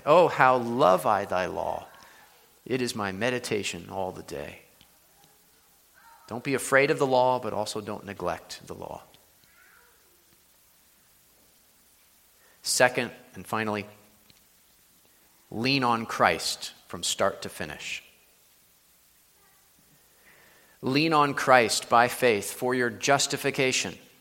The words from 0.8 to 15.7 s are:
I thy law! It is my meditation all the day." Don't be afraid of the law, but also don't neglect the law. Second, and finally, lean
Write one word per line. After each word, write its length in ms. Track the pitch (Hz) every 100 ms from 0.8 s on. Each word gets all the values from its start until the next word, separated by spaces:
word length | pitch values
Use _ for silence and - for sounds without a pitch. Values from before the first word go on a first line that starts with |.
| 165 185 123
I 200 | 101 98
thy 200 | 92 87
law! 400 | 85 80 80 - - - - - _ _ _
It 180 | - 127
is 140 | 123 117
my 160 | 101
meditation 760 | 95 120 123 - 107 98 90 98
all 200 | 95 92
the 140 | 92
day." 380 | - 71 76 - - _ _ _ _ _ _ _ _ _ _ _ _ _ - - -
Don't 180 | 120
be 100 | 139
afraid 380 | 131 - 135 143
of 80 | 143
the 60 | 139
law, 340 | 127 127 127
but 120 | 110
also 280 | 98 107 110
don't 240 | 104 104
neglect 600 | 98 101 87 82 - -
the 100 | 85
law. 280 | 92 - - - - _ _ _ _ _ _ _ _ _ _ _ _ _ _ _ _ _ _ _ _ _ _ _ _ _ _ _ _ _ _ _ _ _ _
Second, 480 | - - 127 131 117 - -
and 100 | -
finally, 400 | 90 110 110 104 101 - _ _ _ _ _ _ _ _ _ _ _ _ _ _ _
lean 320 | 107 127